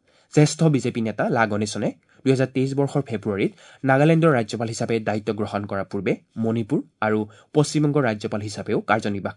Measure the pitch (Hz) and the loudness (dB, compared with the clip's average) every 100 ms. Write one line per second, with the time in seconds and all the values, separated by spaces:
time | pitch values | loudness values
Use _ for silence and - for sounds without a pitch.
0 | _ _ _ - 151 - 160 139 120 113 | _ _ _ 4 4 4 2 2 0 -4
1 | 110 104 175 127 110 104 107 107 123 - | -4 -2 0 2 2 0 -2 -4 -6 -6
2 | _ _ 131 131 131 131 135 135 139 147 | _ _ 0 2 0 0 -2 0 0 -2
3 | 135 110 110 98 170 - - - 135 135 | -4 -4 -4 -2 -2 -4 -20 -4 2 4
4 | 151 165 165 131 113 110 117 117 113 117 | 4 4 4 2 0 -4 -4 -4 -2 -2
5 | 110 107 104 107 101 104 104 98 95 101 | -2 -4 -2 -4 -4 -4 -4 -6 -6 -4
6 | 92 - _ - 113 117 104 147 - - | -2 -4 _ -4 -2 -2 -2 -2 -4 -4
7 | 110 107 107 - _ 151 147 156 151 143 | 0 0 -2 -10 _ 2 2 2 2 2
8 | 123 107 107 107 104 98 95 107 107 107 | 0 -2 -6 -6 -8 -8 -4 -2 0 0
9 | 107 101 98 | 0 -4 -6